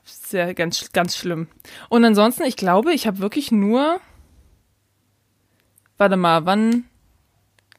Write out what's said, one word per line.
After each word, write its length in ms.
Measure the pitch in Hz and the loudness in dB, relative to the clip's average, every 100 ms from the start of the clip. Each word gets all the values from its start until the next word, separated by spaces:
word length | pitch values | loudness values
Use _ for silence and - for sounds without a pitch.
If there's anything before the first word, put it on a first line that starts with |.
| - | -18
sehr, 460 | - - 185 175 | -20 -8 -4 -4
ganz, 380 | 180 170 - - | -4 -4 -6 -4
ganz 260 | 185 175 - | -2 -2 -4
schlimm. 300 | 175 165 165 _ - - - | -8 -8 -8 _ -20 -18 -2
Und 160 | 233 233 | 4 4
ansonsten, 380 | 202 220 247 | 4 2 0
ich 120 | 285 - | -4 -2
glaube, 380 | 190 185 302 | 0 2 2
ich 140 | 311 226 | 0 -2
hab 100 | 196 | -4
wirklich 340 | 196 302 277 | -4 -4 -2
nur, 480 | 214 202 240 302 359 - _ _ _ _ _ _ _ _ _ _ _ _ _ _ _ _ _ _ - | 0 2 0 0 -2 -8 _ _ _ _ _ _ _ _ _ _ _ _ _ _ _ _ _ _ 0
warte 200 | 202 190 | 0 2
mal, 280 | 175 165 170 | 2 2 2
wann, 400 | 202 226 240 240 _ _ _ _ _ _ _ _ | 0 2 0 -4 _ _ _ _ _ _ _ _